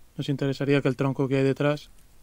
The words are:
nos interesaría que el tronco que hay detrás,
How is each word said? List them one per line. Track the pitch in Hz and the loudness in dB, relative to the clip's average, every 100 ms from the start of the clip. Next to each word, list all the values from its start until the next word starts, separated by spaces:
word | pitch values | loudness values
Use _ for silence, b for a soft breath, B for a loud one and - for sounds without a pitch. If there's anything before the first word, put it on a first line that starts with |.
| - - | -16 -8
nos | 147 | -4
interesaría | 135 139 131 139 143 | -2 -2 -2 2 2
que | 139 | 2
el | - | 0
tronco | 135 135 135 | -2 0 0
que | 135 | 2
hay | |
detrás, | 135 127 143 147 - - - - | 2 2 0 -2 -6 -20 -20 -20